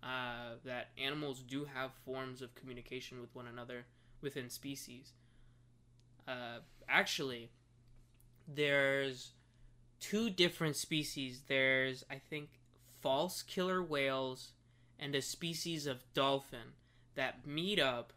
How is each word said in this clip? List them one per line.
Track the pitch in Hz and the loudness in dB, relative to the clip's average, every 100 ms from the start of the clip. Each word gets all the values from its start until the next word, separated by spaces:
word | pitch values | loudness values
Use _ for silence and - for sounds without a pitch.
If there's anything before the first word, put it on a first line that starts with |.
uh, | 123 127 123 120 120 113 | 0 0 2 -2 -6 -8
that | 127 123 - - | -6 -6 -6 -4
animals | 135 151 147 131 | -2 0 -2 -4
do | 127 135 147 | -4 -4 -4
have | 135 131 - - | -4 -6 -6 -8
forms | 131 131 127 | -4 -4 -6
of | 127 - | -12 -12
communication | 127 123 120 131 127 127 | -12 -12 -8 -8 -8 -12
with | 120 127 | -12 -12
one | 120 | -12
another | 120 120 123 120 - - - | -10 -8 -10 -10 -20 -20 -8
within | 143 135 123 | -6 -6 -8
species. | - 139 135 - 127 135 - - - - - - - - - - - - | -8 -8 -8 -10 -14 -18 -20 -20 -20 -20 -20 -20 -20 -20 -20 -20 -18 -8
Uh, | 127 123 117 - - - | -6 -6 -10 -14 -20 4
actually, | 139 165 - 139 120 117 - _ - - - - - - - - | 4 4 0 -2 -4 -10 -18 _ -20 -20 -20 -20 -20 -20 -20 -12
there's | 143 147 143 139 135 135 127 - - _ - - - - - | 0 4 6 6 6 2 -2 -10 -16 _ -20 -20 -20 -20 -14
two | - 202 233 | -2 0 2
different | 185 175 - 160 139 | 6 4 6 0 0
species. | - 156 143 - 131 123 - | 0 0 0 -4 -6 -8 0
There's, | 135 131 131 131 131 - | 4 6 6 2 -2 -8
I | 135 - | -12 -8
think, | 151 147 - - - - - | -8 -8 -16 -20 -20 -20 -4
false | - 135 175 - | 2 4 2 -2
killer | - - 185 185 | -6 0 2 2
whales | 175 147 139 135 131 127 - - _ - - - | 2 2 4 4 0 -4 -10 -18 _ -20 -20 -8
and | 143 143 | -2 0
a | |
species | 131 - 170 165 170 160 143 | 0 -2 -2 -2 -2 -2 -2
of | 131 - | -4 -4
dolphin | - 139 139 - 123 117 - - - - - | 2 4 4 0 -12 -12 -18 -20 -20 -14 -2
that | 131 127 135 | -2 -2 -6
meet | 147 180 202 | -2 0 4
up | 139 123 117 | 4 2 -4